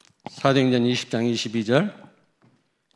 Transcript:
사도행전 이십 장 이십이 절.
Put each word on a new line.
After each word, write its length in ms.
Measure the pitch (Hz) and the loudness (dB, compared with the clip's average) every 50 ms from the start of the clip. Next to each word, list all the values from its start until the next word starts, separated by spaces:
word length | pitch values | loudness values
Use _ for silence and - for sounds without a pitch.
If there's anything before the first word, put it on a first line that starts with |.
| _ _ _ _ _ - | _ _ _ _ _ -20
사도행전 560 | - - - 139 135 135 131 131 127 123 120 123 | -12 -2 0 2 4 4 4 2 2 2 2 0
이십 240 | 123 120 - - | 0 -2 -4 -4
장 120 | - 113 117 | -4 -2 -2
이십이 420 | 120 117 110 - 113 107 117 104 | -2 -2 -2 -4 -4 -4 -4 0
절. 300 | 107 123 147 196 202 - - - - _ _ _ _ _ _ _ _ _ _ _ _ _ _ _ _ _ | 2 2 0 0 -2 -6 -12 -20 -20 _ _ _ _ _ _ _ _ _ _ _ _ _ _ _ _ _